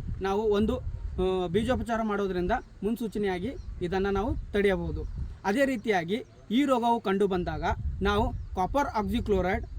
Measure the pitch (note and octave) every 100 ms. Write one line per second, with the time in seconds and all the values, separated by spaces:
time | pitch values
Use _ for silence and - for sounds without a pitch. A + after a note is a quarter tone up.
0 | - - G3 G3+ A3 G3+ A3 B3+ - -
1 | - - F#3 F#3 F3 F#3 A#3 A#3+ G#3+ A3+
2 | A3 G3+ G3 F3+ F3 A#3+ - - G3 A#3
3 | A3 G#3+ G3+ F3+ G#3 - - - F3 F#3+
4 | G3 G3 A3+ D#4 - G#3 G3+ F#3 E3 D3+
5 | D#3+ - - - F#3+ G#3+ C#4 B3+ A3+ F#3+
6 | E3 A3+ - - - A3 C#4+ B3+ A#3 A#3
7 | - F#3+ G3+ F#3 E3+ D#3 F3 - - -
8 | G3 G#3 B3 - - - F#3 C#4 C#4 A3+
9 | G3 A3+ G#3+ G3 F3+ G#3 -